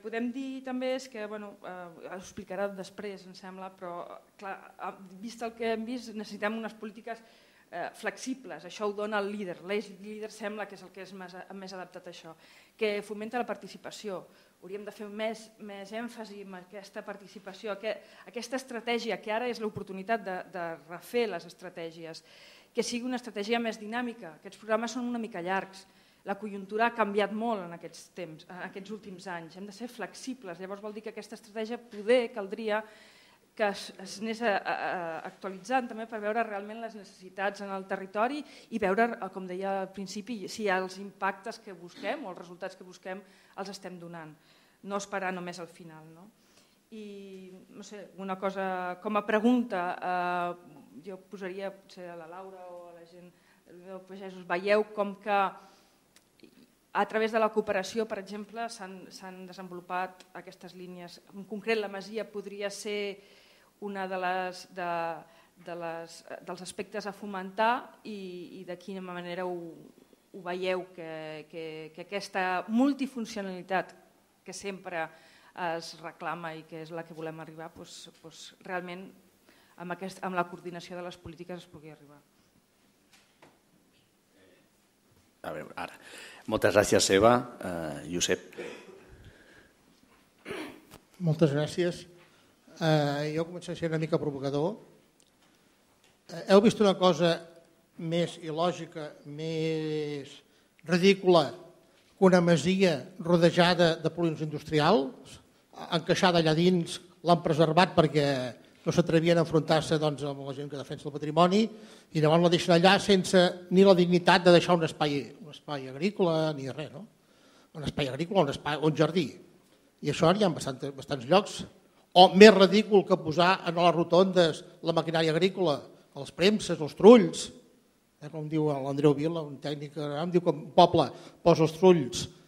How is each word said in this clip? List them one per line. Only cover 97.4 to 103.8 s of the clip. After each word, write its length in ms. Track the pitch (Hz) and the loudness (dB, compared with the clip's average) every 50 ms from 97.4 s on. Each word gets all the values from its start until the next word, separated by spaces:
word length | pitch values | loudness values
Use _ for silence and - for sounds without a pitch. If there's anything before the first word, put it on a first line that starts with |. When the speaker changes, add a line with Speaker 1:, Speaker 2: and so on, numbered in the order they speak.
| - - - - - _ _ _ _ _ _ - | -4 -12 -20 -20 -20 _ _ _ _ _ _ -10
Speaker 3:
més 380 | 170 165 165 175 170 156 - - | -6 -2 0 0 0 -2 -4 -8
il·lògica, 680 | 170 160 147 160 170 180 170 170 165 156 - 165 147 151 - - - | -10 -6 -2 0 0 0 0 -4 -8 -12 -12 -12 -12 -12 -14 -16 -16
més 1040 | 143 147 151 160 160 165 160 160 160 160 156 156 156 151 156 151 147 147 143 135 - - - - _ _ _ _ _ _ _ - | -14 -12 -8 -6 -4 -2 -2 0 0 -2 -2 -2 -2 -4 -4 -4 -6 -6 -8 -10 -12 -16 -20 -20 _ _ _ _ _ _ _ -4
ridícula 640 | 151 175 175 180 196 196 190 190 180 175 165 143 123 | 0 2 6 6 6 6 6 6 6 6 6 6 2
que 720 | - - - - - _ _ _ _ _ _ _ _ - 190 | -2 -10 -18 -20 -20 _ _ _ _ _ _ _ _ 6 6
una 160 | 185 180 180 | 8 8 8
masia 540 | 170 175 170 151 131 180 190 190 196 180 151 127 - - - - | 8 6 6 6 4 2 4 4 4 4 4 2 -4 -10 -12 -6
rodejada 800 | 165 165 175 170 170 165 - 180 170 175 180 170 | 0 2 6 6 6 6 6 6 6 6 6 6